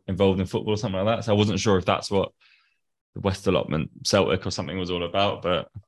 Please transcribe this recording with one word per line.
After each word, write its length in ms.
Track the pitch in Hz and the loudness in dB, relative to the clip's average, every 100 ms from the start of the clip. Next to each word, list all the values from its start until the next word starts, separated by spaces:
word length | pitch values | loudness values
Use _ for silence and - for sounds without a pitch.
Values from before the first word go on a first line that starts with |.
| - | -6
involved 320 | 92 98 92 | 2 2 2
in 60 | 90 | 0
football 300 | 117 110 104 | -4 -2 -4
or 20 | |
something 260 | 113 95 | -2 -2
like 140 | 101 117 | 0 -2
that. 80 | - | 2
So 80 | |
I 40 | 104 | 4
wasn't 220 | 104 95 | 4 2
sure 180 | 110 95 | 2 2
if 60 | 90 | 2
that's 240 | 95 - | 0 0
what 220 | 98 90 - _ _ _ _ _ _ _ | -2 -2 -6 _ _ _ _ _ _ _
the 60 | - | -4
West 260 | 98 92 101 | -2 0 0
allotment 440 | 87 - 78 78 - - | 0 0 -2 -4 -6 0
Celtic 400 | 101 - 92 98 | 2 4 0 -2
or 60 | |
something 260 | 95 92 95 | -6 -6 -6
was 120 | 90 | -4
all 140 | 90 | -4
about, 380 | 87 98 101 - | -2 0 0 0
but 260 | 85 87 - - | -2 -2 -2 -14